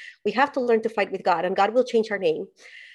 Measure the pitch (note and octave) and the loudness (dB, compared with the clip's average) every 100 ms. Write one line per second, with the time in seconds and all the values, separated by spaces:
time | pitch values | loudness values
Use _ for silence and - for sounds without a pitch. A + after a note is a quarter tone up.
0 | - - G#3 G#3 C#4 C#4 A#3+ A3 A3 G#3 | -20 -6 -4 0 0 0 0 0 0 -2
1 | F#3+ F#3+ G3 E3 F3+ F#3+ G3+ B3 B3 A3+ | -4 -2 0 0 0 0 2 2 2 0
2 | A3 G3 F3 D#3+ G3 _ - - - | 0 0 0 -2 -6 _ -20 -20 -20